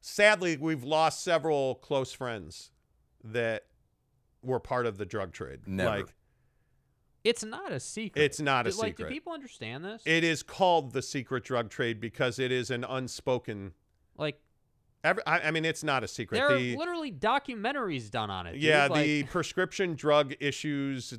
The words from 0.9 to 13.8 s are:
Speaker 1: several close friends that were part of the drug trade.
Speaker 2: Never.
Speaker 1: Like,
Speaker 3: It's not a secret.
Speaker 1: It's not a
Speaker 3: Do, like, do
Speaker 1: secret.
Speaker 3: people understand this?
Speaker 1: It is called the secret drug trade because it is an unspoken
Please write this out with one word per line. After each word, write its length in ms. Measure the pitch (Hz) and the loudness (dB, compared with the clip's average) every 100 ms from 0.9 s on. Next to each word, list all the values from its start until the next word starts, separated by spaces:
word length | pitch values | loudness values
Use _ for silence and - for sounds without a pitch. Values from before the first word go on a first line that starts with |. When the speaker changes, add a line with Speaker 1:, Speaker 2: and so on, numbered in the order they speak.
| 156 160 - | 4 4 2
Speaker 1:
several 520 | - 165 160 147 135 123 | 2 2 4 2 2 -2
close 360 | - 143 131 | 0 0 0
friends 580 | - 127 113 78 - - _ _ _ _ _ | -4 -6 -6 -8 -16 -18 _ _ _ _ _
that 420 | 110 113 113 110 - _ _ _ _ _ _ _ | -6 -2 0 -2 -6 _ _ _ _ _ _ _
were 180 | 123 127 | -2 -2
part 260 | - 127 120 | 0 0 0
of 100 | 98 | -2
the 80 | 98 | -6
drug 280 | 107 95 | -4 -6
trade. 340 | 82 65 67 - | -6 -12 -12 -6
Speaker 2:
Never. 300 | 95 92 101 | 0 0 0
Speaker 1:
Like, 160 | - _ _ _ _ _ _ _ _ _ _ _ 214 | -4 _ _ _ _ _ _ _ _ _ _ _ 0
Speaker 3:
It's 180 | 233 | 0
not 300 | 214 226 381 | -2 -10 -8
a 60 | 151 | -8
secret. 400 | - - 220 147 | -8 -8 -6 2
Speaker 1:
It's 180 | 147 143 | 2 2
not 280 | 147 131 120 | 2 2 2
a 40 | |
Speaker 3:
Do, 60 | 95 | 0
like, 180 | - - | -4 -4
do 60 | |
Speaker 1:
secret. 80 | 80 | -8
Speaker 3:
people 220 | 294 - | -8 -10
understand 500 | 320 262 - 110 127 | -12 -14 -14 -12 -10
this? 180 | 180 220 - | -10 -8 2
Speaker 1:
It 180 | 165 | 2
is 200 | 165 156 | 4 0
called 500 | - - 185 170 135 | -4 2 4 4 2
the 80 | 135 | -4
secret 420 | 123 147 117 127 | -4 -6 -4 -6
drug 260 | - 123 113 | -2 -2 -2
trade 300 | - 120 110 | -2 -2 -2
because 400 | 113 - 127 120 | -6 -2 -2 0
it 140 | 127 | 0
is 180 | 127 117 | 0 0
an 140 | 123 123 | -4 -4
unspoken 880 | 131 127 - - 127 - 104 98 - | -4 -6 -6 -2 -2 -2 -10 -10 -14